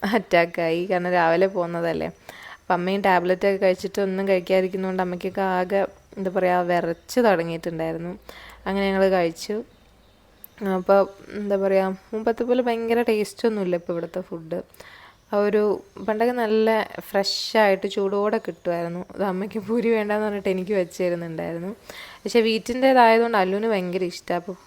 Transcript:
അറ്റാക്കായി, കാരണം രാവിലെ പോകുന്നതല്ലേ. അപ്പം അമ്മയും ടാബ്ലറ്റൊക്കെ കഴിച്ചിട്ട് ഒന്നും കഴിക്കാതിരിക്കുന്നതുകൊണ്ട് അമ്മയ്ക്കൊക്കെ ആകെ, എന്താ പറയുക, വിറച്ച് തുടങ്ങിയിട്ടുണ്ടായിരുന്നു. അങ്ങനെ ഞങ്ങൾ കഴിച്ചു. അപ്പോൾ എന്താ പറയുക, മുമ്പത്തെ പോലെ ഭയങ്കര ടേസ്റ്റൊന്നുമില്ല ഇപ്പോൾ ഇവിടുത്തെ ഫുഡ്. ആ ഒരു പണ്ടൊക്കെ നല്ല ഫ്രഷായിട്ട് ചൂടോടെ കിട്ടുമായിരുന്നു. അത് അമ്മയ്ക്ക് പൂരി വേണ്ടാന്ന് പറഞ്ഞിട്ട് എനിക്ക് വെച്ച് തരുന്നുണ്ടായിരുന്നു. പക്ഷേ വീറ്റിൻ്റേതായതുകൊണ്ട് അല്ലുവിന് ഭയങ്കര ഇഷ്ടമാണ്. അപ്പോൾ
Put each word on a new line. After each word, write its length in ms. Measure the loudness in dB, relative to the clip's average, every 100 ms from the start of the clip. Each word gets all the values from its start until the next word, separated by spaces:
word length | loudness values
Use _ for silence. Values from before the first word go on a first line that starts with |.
| -2 -2
അറ്റാക്കായി, 680 | 2 2 2 0 -2 -2 -2
കാരണം 220 | -2 0 2
രാവിലെ 300 | 4 4 2
പോകുന്നതല്ലേ. 540 | 0 -4 -2 -2 -2 -6 -8 -18 -20 -20 -16
അപ്പം 140 | -2 -2
അമ്മയും 240 | 0 0 4
ടാബ്ലറ്റൊക്കെ 520 | 4 2 2 2 2
കഴിച്ചിട്ട് 340 | 2 0 -2 -4
ഒന്നും 200 | -2 -2 0
കഴിക്കാതിരിക്കുന്നതുകൊണ്ട് 720 | 0 2 0 0 -2 -4 -2
അമ്മയ്ക്കൊക്കെ 380 | -2 -4 -6 -4 -2 0
ആകെ, 240 | 0 0 -2 -6 _ -8
എന്താ 120 | -4 0
പറയുക, 260 | 2 2 2
വിറച്ച് 480 | 0 0 -6 -4 2 4
തുടങ്ങിയിട്ടുണ്ടായിരുന്നു. 840 | 4 0 -6 -6 -4 -4 -6 -8 -12 -16 -20 -20 -10 -4
അങ്ങനെ 180 | -2 0
ഞങ്ങൾ 140 | 2 4 4
കഴിച്ചു. 400 | 2 -2 -6 -6 -8 _ _ _ _ _ _ _ -20 -8 -4 -2
അപ്പോൾ 240 | 4 4 4 -4 -14 -8
എന്താ 160 | -2 0
പറയുക, 240 | 2 2 2 -4 -8
മുമ്പത്തെ 320 | -4 -2 -2 0
പോലെ 140 | 2 2
ഭയങ്കര 320 | -2 0 0 2
ടേസ്റ്റൊന്നുമില്ല 680 | 0 -2 -2 -2 0 -2 -2
ഇപ്പോൾ 140 | -4
ഇവിടുത്തെ 260 | -6 -6 -8 -10
ഫുഡ്. 300 | -12 -8 -10 -10 -18 -20 -20 -20 _ _
ആ 60 | 0 2
ഒരു 160 | 2 2 0 -6 -10 -4
പണ്ടൊക്കെ 280 | 0 0 0
നല്ല 260 | 0 2 2 2 -2 -8 -4
ഫ്രഷായിട്ട് 800 | -2 -2 -4 -2 2 4 4 0
ചൂടോടെ 440 | -2 -2 0 0 -2 -4
കിട്ടുമായിരുന്നു. 560 | -8 -4 -4 -4 -8 -10
അത് 100 | -4 -4
അമ്മയ്ക്ക് 280 | -2 -4 -6 -2
പൂരി 200 | 0 2 0
വേണ്ടാന്ന് 300 | 0 -2 -2
പറഞ്ഞിട്ട് 220 | -2 -2 -2
എനിക്ക് 180 | 0 -2
വെച്ച് 180 | -2 -2
തരുന്നുണ്ടായിരുന്നു. 640 | -2 -2 -4 -6 -6 -6 -8 -10 -16 -18 -18 -12
പക്ഷേ 200 | 0 2 4
വീറ്റിൻ്റേതായതുകൊണ്ട് 880 | 2 -2 2 4 8 8 8 4 2
അല്ലുവിന് 280 | 2 0 0
ഭയങ്കര 300 | 0 -2 -4 -4
ഇഷ്ടമാണ്. 280 | -6 -6 -4
അപ്പോൾ 140 | -4 -12